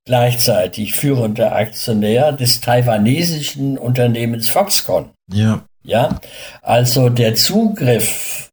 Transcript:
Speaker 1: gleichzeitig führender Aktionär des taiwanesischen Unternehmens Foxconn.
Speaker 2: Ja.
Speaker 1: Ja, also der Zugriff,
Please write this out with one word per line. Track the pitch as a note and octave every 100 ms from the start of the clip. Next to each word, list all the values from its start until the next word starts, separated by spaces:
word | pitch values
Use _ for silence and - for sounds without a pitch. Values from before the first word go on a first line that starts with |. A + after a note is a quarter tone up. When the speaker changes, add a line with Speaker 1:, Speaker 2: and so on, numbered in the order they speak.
| -
Speaker 1:
gleichzeitig | B2 B2 A#2+ - G2+ F#2 - G#2
führender | - C#3+ C3+ A2 G#2+ A2
Aktionär | F#2+ G#2+ - - G#2+ G#2 A#2 D3+
des | C#3 B2 -
taiwanesischen | - B2 B2 G#2+ A2 D3 E3+ D#3 C#3+ C#3 C#3 C3+
Unternehmens | A#2+ B2 A#2+ A#2 A#2 A#2 A2
Foxconn. | F3+ G3 - - F2+ - _ -
Speaker 2:
Ja. | G2 A2 G#2+ - _
Speaker 1:
Ja, | - G#2+ C3+ - - - - -
also | - A#2 B2 C3 B2+
der | A#2+ A2
Zugriff, | A2+ - G3 A3 - B2+ A2+ - - - - -